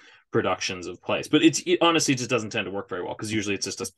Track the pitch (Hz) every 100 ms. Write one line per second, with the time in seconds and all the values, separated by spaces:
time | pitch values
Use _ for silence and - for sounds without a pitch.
0 | - - _ 120 98 92 - 92 87 90
1 | - 101 - 151 160 143 - 175 170 165
2 | 147 131 120 123 107 113 92 98 - 90
3 | 87 127 110 110 101 98 - - -